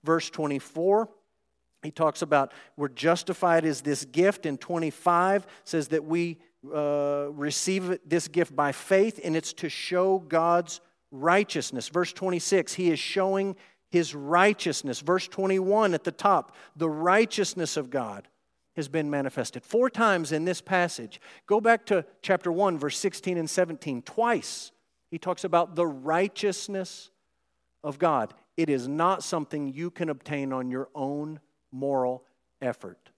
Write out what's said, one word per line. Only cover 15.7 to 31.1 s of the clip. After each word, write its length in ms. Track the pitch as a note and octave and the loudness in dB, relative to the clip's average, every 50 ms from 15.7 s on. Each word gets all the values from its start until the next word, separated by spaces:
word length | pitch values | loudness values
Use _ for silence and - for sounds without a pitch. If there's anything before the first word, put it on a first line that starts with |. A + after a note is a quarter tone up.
| G3+ G#3+ A3 G3 F3 | 4 4 4 4 2
at 100 | D3+ - | 0 -2
the 80 | F3+ | -4
top, 440 | E3 - - G#3 G3 D#3+ B2+ - - - - - _ | -8 0 2 4 4 4 2 -2 -16 -20 -20 -20 _
"The 140 | D3 D#3+ D#3+ | -4 -2 -2
righteousness 880 | D3+ D3+ D#3+ F3 F#3 G#3 A3+ A3 - - G3 - - F3+ E3+ D3 - D#3+ | -2 0 2 4 6 6 4 2 2 -2 -2 -2 -2 -4 -4 -4 -4 -6
of 120 | C#3 B2+ | -6 -4
God 380 | B2 C#3 A#2+ A2+ G2+ G2+ - _ _ _ _ _ _ _ _ _ _ | -4 -4 -4 -4 -8 -12 -16 _ _ _ _ _ _ _ _ _ _
has 120 | - D#3 C#3 | -8 -8 -4
been 220 | C#3 D#3+ D3+ D3 | -2 -2 -2 0
manifested." 540 | C#3+ C#3+ C3+ C3+ - - A#2+ - - B2 _ | -2 -2 -2 -2 -4 -4 -6 -6 -6 -12 _
Four 260 | - - A3+ B3 C4 | -2 2 2 2 2
times 420 | - - A#3 A3 G3 F3 E3 C3+ | 2 2 2 4 4 2 0 -2
in 140 | D#3+ D3+ D#3+ | -2 -2 0
this 160 | F3+ F3+ - | -2 -2 -4
passage. 600 | - - F#3+ F3+ F3 F3 - - A#2 G#2 - - _ - - - _ | -4 -2 0 2 2 0 -2 -8 -12 -14 -16 -20 _ -20 -20 -20 _
Go 160 | - G3+ A3 | 0 0 2
back 240 | G#3+ A3+ A3+ A3 _ - | 4 4 4 4 _ 2
to 180 | G#3 F#3 D3 - _ _ | 0 0 0 -2 _ _
chapter 300 | - - G3 F3 - F3+ | 0 0 0 2 2 -2
one, 260 | E3+ F3 G3+ G3 F3 D3+ | 0 2 2 2 2 0
verse 200 | C3+ - - - | -4 -4 -4 -2
sixteen 400 | - G3 - - - F#3+ F3+ E3+ | -4 -4 -4 -4 -6 -4 -2 -2
and 120 | D#3+ D#3 | -2 -2
seventeen. 520 | - - F3+ E3+ D#3+ C#3+ - D3+ C3+ A#2+ | 0 0 0 0 -2 -10 -6 -6 -6 -6
Twice 680 | - - - - A3+ A#3 A#3 E3+ - - - - - - _ _ _ _ _ _ _ _ | -8 -8 -2 0 0 2 0 0 -2 -6 -12 -12 -14 -16 _ _ _ _ _ _ _ _
he 80 | - E3 | -12 -8
talks 260 | - F#3 F3+ - - | -4 -4 -6 -4 -4
about 320 | F#3 D#3+ E3+ E3+ E3 E3+ | 2 2 2 2 2 0
the 120 | D3+ F3 E3+ | -2 -2 0
righteousness 1200 | C#3+ C3+ C3 D3 D#3+ E3+ F#3+ G3 G3 - - G#3 F3+ - - - G3+ F#3+ F#3 F3 - - - - _ _ _ _ _ _ _ _ _ _ _ _ _ _ - | -2 -4 -2 0 0 2 2 0 -2 -2 -2 -2 -2 -2 -8 -8 -6 -6 -6 -8 -12 -18 -20 -20 _ _ _ _ _ _ _ _ _ _ _ _ _ _ -10
of 140 | D3+ C#3 C#3+ | -10 -4 2
God. 340 | F3 E3+ D3+ C3 A2 G#2 - _ _ _ _ - | 2 2 4 2 0 -2 -8 _ _ _ _ -2
It 120 | E3 D3+ | 0 0
is 180 | C#3+ C3 A#2+ C3 | 0 -2 -2 -4
not 360 | C#3+ D#3 E3 F3+ F#3+ F3+ - | -2 2 2 2 2 0 -2
something 480 | - - E3 D3+ - - D3+ D3 C#3 | -4 -4 -4 -4 -4 -6 -6 -6 -6
you 200 | C3+ C#3+ E3 F3 | -8 -8 -8 -8
can 180 | - - F3+ D#3+ | -6 -6 -4 -4
obtain 420 | D3 C3+ _ - D3 C#3+ C#3 C3+ | -4 -6 _ -6 -6 -4 -4 -4
on 200 | C3 C3 B2+ B2+ | -4 -4 -4 -4
your 180 | B2+ C3 C3+ - _ | -4 -6 -6 -8 _
own 440 | D3 C3+ C3+ | -6 -6 -4